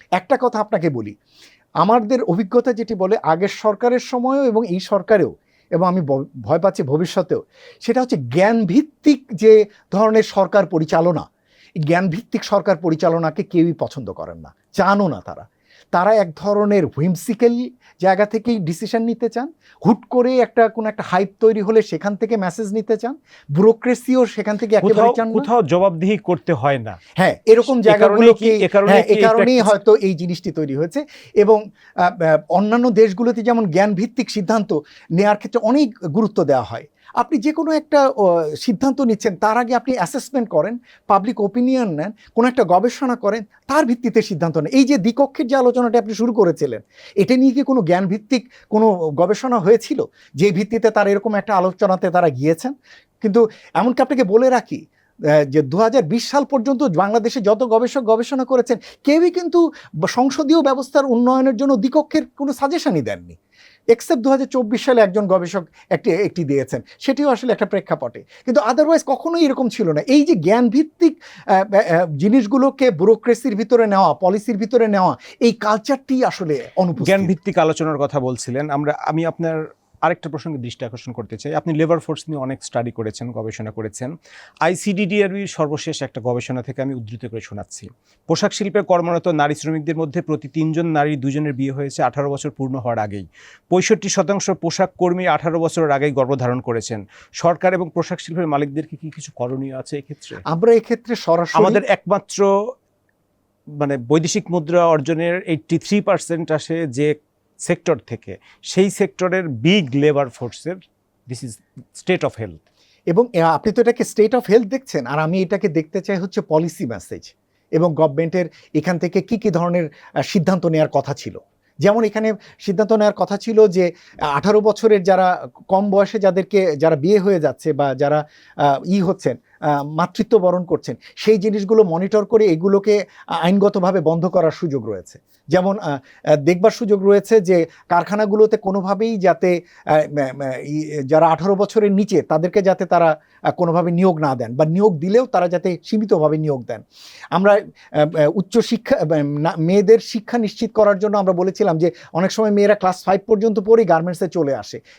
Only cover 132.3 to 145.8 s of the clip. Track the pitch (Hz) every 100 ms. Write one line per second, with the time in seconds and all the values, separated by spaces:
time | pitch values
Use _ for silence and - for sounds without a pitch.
132.3 | 226 214 160 190 196 202 208 - - -
133.3 | 165 165 196 202 202 180 185 151 170 180
134.3 | 185 160 - 170 135 110 95 - - _
135.3 | _ - 175 185 202 175 139 _ - -
136.3 | 151 139 180 214 214 214 202 196 202 196
137.3 | 226 175 180 160 _ - 175 170 208 214
138.3 | 214 214 220 190 196 185 196 226 220 180
139.3 | 220 185 175 170 _ - 156 147 147 131
140.3 | 135 135 127 143 151 151 151 131 156 165
141.3 | 160 180 196 202 226 208 196 202 196 -
142.3 | 160 175 208 190 180 185 175 165 151 _
143.3 | _ 160 156 170 165 175 170 190 160 151
144.3 | 127 117 123 156 175 208 156 180 220 254
145.3 | 185 180 175 185 170